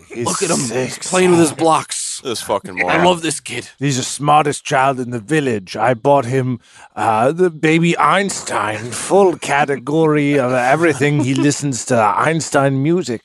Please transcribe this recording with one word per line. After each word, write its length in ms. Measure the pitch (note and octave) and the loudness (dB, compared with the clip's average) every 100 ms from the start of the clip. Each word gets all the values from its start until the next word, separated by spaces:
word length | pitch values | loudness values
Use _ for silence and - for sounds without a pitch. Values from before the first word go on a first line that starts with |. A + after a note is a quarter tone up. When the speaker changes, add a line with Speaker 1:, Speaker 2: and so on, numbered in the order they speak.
| - | -14
Speaker 1:
He's 180 | A2+ A#2+ | -8 -6
Speaker 2:
Look 160 | F3+ | -4
at 80 | F#3 | -2
him. 60 | F3 | -2
Speaker 1:
six. 400 | B2+ A#2+ B2 - | -2 -4 -4 -6
Speaker 2:
He's 120 | - | -4
playing 220 | F#3 F#3 | 2 4
with 100 | E3+ | 4
his 120 | D#3+ | 4
blocks. 680 | C#3 D#3+ D3+ B2+ - - - | 2 2 2 0 -8 -8 -10
Speaker 3:
This 180 | C#3 A2 | -8 -8
fucking 360 | - G2+ - F#2 | -2 -4 -4 -6
Speaker 2:
I 40 | |
Speaker 3:
moron. 220 | F2+ E3 | -2 2
Speaker 2:
love 180 | F3 F3 | 2 2
this 180 | D#3+ C#3+ | -2 -6
kid. 280 | - A#2 - - | -8 -12 -12 -6
Speaker 1:
He's 160 | C#3+ B2+ | -2 -2
the 80 | |
smartest 600 | B2+ - D3 D3+ D3+ C3 | -4 -4 2 2 2 -4
child 360 | - C#3 C3+ C3 | -2 0 0 0
in 100 | A#2+ | -4
the 80 | B2 | -8
village. 580 | G#2 D#3 C3+ A2 F#2 - | -2 -2 0 -2 -6 -2
I 180 | A2+ | 0
bought 320 | B2 C#3 C#3+ A#2+ | 0 2 2 2
him, 340 | C3+ B2+ A#2+ _ - - | -2 -2 -6 _ -20 -16
uh, 380 | - A2+ A2 B2+ | -4 0 2 2
the 180 | E3 F#3 | 2 0
baby 480 | D#3 D#3 E3 E3+ D#3 | 0 0 2 2 2
Einstein, 800 | D3 F3+ G3+ - - A2+ G#2 G#2+ A#2+ | 2 2 0 -6 -6 -4 -4 -6 -8
full 440 | A2 - F3+ G3 D3 | -10 0 4 4 2
category 1000 | - C#3+ D3 C3+ A#2+ D#3 D#3+ D3+ C#3+ C#3+ | -2 0 0 -2 -2 0 2 2 2 2
of 140 | B2 | 2
everything. 720 | B2+ B2 D3+ E3 B2 C#3+ D3 | 0 2 2 2 2 0 0
He 100 | B2+ | 0
listens 500 | C3+ C#3+ C#3 C#3+ A#2+ - | 2 0 0 -4 -6 -2
to 140 | B2 | 2
Einstein 800 | G#2+ F#2+ B2+ D#3+ - C#3+ C#3 C3+ | 2 2 0 -2 0 0 2 0
music. 400 | C#3+ E3+ C#3+ A2 | 0 0 -2 -8